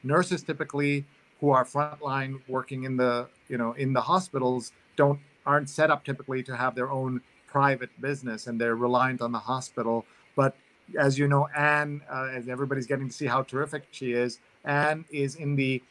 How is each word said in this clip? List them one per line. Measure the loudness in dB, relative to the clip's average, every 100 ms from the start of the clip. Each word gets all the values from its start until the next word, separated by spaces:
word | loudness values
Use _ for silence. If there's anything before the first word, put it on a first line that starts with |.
Nurses | 2 2 2 -4
typically, | -4 -6 -4 -2 0 0 -4 _ _ _
who | 4
are | 4 2
frontline | -2 -2 -4 -4 -4 -4 -8 -6
working | -6 -4 -8
in | -4 2
the, | 2 2 -4 _ _
you | -4
know, | -4
in | -2 0
the | 0
hospitals, | 2 0 0 -2 0 0 -6 _ _ 2
don't, | 2 2 -6 _ 0
aren't | 2 0
set | 2 2
up | 2 0
typically | -8 -4 -6
to | -4 -2
have | -2 -2
their | -4
own | -2 -2 -4 _ _ _
private | 4 4 2 -4 -6
business, | -6 -4 -6 -8 -6
and | 0
they're | 2 2
reliant | 4 4 2 0
on | -2
the | -4
hospital. | -2 -4 -4 -4 -2 -2 -4 _ _ 0
But | 0 0 _ _ -8 2
as | 2 4
you | 4
know, | 4 2 2
Anne, | 2 2 0 -6 -8
uh, | -8 -6
as | -8 -8
everybody's | -6 -2 -4 -2
getting | -4 -4
to |
see | -6 0
how | 0
terrific | 0 -4 -4 -6 -12
she | -8 -2
is, | 0 0 -4 _ _
Anne | -2 0 2 0 -6
is | -4 -4 -2
in | -2 0
the | 2 0 _